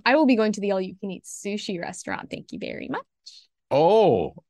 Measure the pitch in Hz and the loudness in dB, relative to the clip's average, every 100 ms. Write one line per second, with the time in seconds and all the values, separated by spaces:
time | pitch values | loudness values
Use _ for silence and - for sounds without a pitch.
0 | 233 294 277 233 220 214 202 190 185 185 | 2 4 6 4 2 0 -2 -2 -4 -8
1 | 196 180 - - 202 208 - 180 - - | -12 -12 -14 -12 -8 -8 -6 -8 -8 -10
2 | - - - - - - - - - - | -10 -10 -10 -14 -12 -12 -10 -10 -8 -10
3 | - _ - - _ _ - 135 165 214 | -10 _ -20 -20 _ _ -2 2 6 6
4 | 196 104 76 - - | 6 4 0 -8 -20